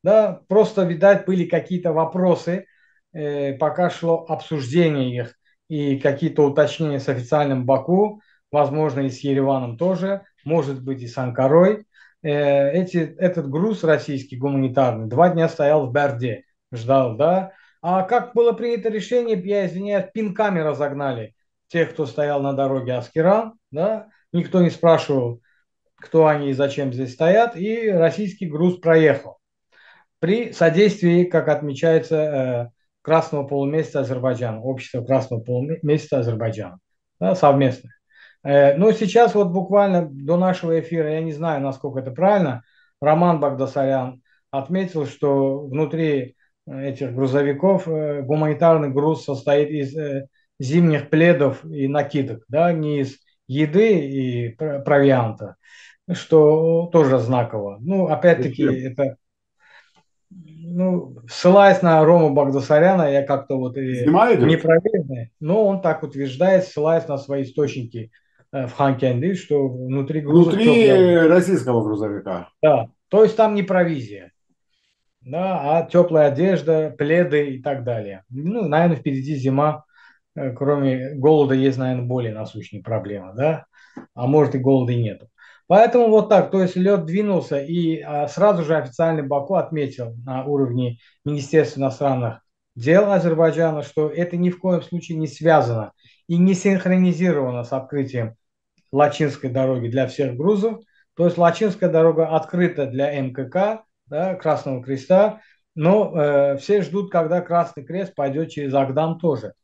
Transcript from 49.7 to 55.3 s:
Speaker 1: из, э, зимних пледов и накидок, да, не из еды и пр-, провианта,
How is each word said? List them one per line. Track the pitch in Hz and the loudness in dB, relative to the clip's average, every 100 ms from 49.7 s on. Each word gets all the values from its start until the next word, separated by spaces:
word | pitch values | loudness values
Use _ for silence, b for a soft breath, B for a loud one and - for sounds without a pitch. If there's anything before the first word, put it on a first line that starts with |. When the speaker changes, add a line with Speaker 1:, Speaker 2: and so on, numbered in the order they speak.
Speaker 1:
из, | 151 135 151 | -4 -6 -8
э, | 147 139 135 _ _ _ | -8 -8 -10 _ _ _
зимних | 127 165 175 147 - | 0 2 4 2 0
пледов | 156 170 170 139 117 | 4 4 4 2 -2
и | 160 151 135 | -12 -6 -2
накидок, | 147 - 147 120 113 _ | -2 -2 -4 -6 -10 _
да, | 143 175 | 0 0
не | 165 151 147 | 0 -2 -4
из | 135 - _ _ - | -4 -8 _ _ -8
еды | 135 151 170 226 196 139 | -4 0 2 4 2 0
и | 135 127 120 117 | -4 -4 -4 -6
пр-, | - 156 139 | -8 -8 -6
провианта, | 135 143 139 127 113 | 0 4 4 4 0